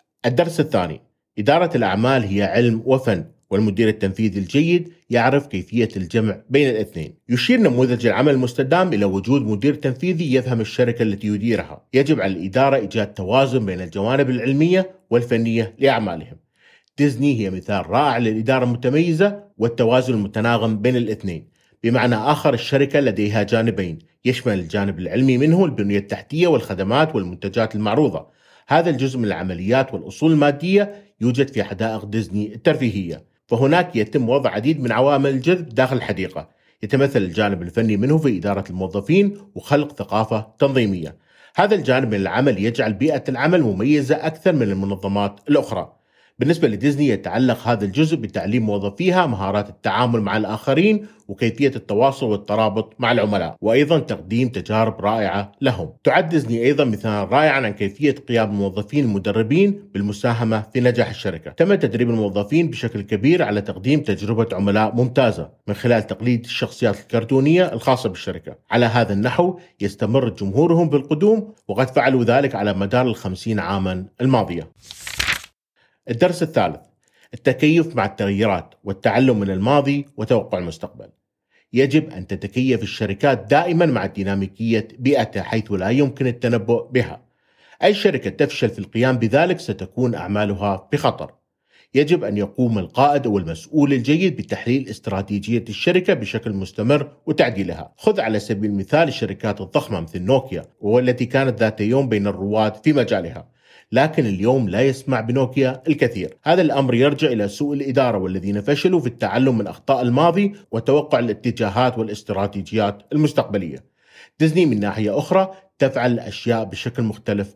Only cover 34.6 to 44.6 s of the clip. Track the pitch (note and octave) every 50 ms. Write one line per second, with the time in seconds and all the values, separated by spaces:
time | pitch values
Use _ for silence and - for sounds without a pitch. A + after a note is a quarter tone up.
34.6 | A2+ D3 D#3+ C3+ B2+ A#2+ A2 A2+ C3 C#3+ C#3+ C#3+ C#3 C#3 C3+ C3 B2+ E3 F#3 F3+
35.6 | E3 C3+ A2+ C3 C3 B2 C3 A#2+ - - G2 F#2 F#2+ F2 - D#2 D#2 - _ _
36.6 | _ _ _ _ - - - C3 C#3 C#3 C#3 A#2+ G2 F2 E2 G#2+ G#2+ G2+ G2 E2+
37.6 | F2 E2+ - A2+ A2+ A2 G#2+ G2 A2 C#3 D3+ D#3+ D3 C#3 G#2+ F2+ E2+ G2+ G2 G2
38.6 | F#2+ - F2+ F#2 F#2+ F2+ F2+ G2+ G2 - E3 G3 G3+ G3 G3+ - - - - -
39.6 | - - D3 D3 D3 - - - G2+ - G2+ G#2+ A2 - A#2 G#2+ A2 - _ -
40.6 | C#3+ C#3 C3 C3 A2+ G2+ F#2+ F2+ D#2 C#2+ - - _ _ _ _ - - - -
41.6 | F#3+ G3+ G#3+ F#3+ C3 C3 B2 C3 C3+ A2+ G#2+ G2 F#2+ F2+ F2 A2+ C3+ C#3 A2+ F#2+
42.6 | G2+ A#2 A#2 - A#2 A2 G#2 F#2+ - D#3+ - B2+ - - C3 A#2+ C3+ D#3 F#3 F3
43.6 | C#3+ A2 F#2+ F#2 A2 C#3 D3+ D3 C3+ B2+ D#3 D3+ - D#3+ D#3 - - F#3+ E3+ C#3